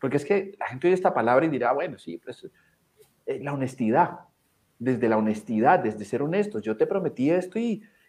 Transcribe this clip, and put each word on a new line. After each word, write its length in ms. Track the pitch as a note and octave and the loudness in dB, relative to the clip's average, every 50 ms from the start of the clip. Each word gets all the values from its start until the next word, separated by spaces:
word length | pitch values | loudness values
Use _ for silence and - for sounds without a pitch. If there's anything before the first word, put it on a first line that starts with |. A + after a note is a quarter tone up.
porque 160 | - C3 C3 C#3+ | -4 -2 -2 -2
es 60 | - | 0
que 280 | - G3+ G3 G3 G3 - - | 0 0 0 0 -4 -8 -8
la 80 | - | -8
gente 200 | - B2 C3 F3 | -8 -4 0 2
oye 80 | F3 F#3 | 2 4
esta 200 | F3+ F#3 F3+ - | 4 2 2 2
palabra 320 | B2 A2 A#2 B2 C3+ D#3+ | 2 2 4 4 4 4
y 20 | E3 | 2
dirá, 240 | D3 B2 A#2+ A#2+ | 0 0 0 0
"Bueno, 260 | C3+ C#3 E3+ F3+ A#2+ - | 0 0 -2 -6 -8 -12
sí, 220 | - E2 E2+ E2 | -14 -14 -14 -14
pues, 240 | _ - A2+ - - D#2+ - _ _ _ _ _ _ _ _ _ _ _ _ _ _ | _ -16 -16 -16 -18 -20 -20 _ _ _ _ _ _ _ _ _ _ _ _ _ _
eh, 160 | - G2+ - | -8 -8 -6
la 120 | - C#3+ C#3+ | -6 -6 -4
honestidad, 640 | C3+ C3 B2+ - - A#2+ G#2+ A#2 D#3 F3 - - - - _ _ _ _ _ _ _ _ _ _ - | -4 -4 -4 -4 -2 0 2 4 4 2 2 -2 -8 -18 _ _ _ _ _ _ _ _ _ _ -4
desde 300 | A#2+ B2+ B2+ A2 A#2 A2+ | -2 -2 0 2 2 2
la 80 | A2 | 2
honestidad, 600 | G#2+ G#2+ A2 G#2+ G#2+ - - A#2 G#2+ A2+ C#3+ F#3 F3+ | 2 2 0 -2 -4 -6 -4 -2 2 4 4 4 4
desde 260 | - A3 - G#3 G3+ | 2 -2 -4 -6 -6
ser 160 | - - D#3+ | -6 -4 -4
honestos, 420 | C#3+ D3+ F3 G3+ G#3 G#3 G#3 - | -2 -2 -2 -2 -2 -2 -6 -6
yo 140 | G3+ A3 G#3+ | -6 -4 -2
te 100 | - D#3+ | 0 0
prometí 440 | D#3 G3 G3 F3+ C#3+ - - C3 D3 | 0 0 -2 -4 -4 -4 -2 0 2
esto 280 | E3+ F3+ F3+ F#3 - A3 | 2 0 -2 -4 -6 -4
y, 240 | A#3 A#3+ G#3 - - _ _ _ _ | -4 -4 -4 -6 -10 _ _ _ _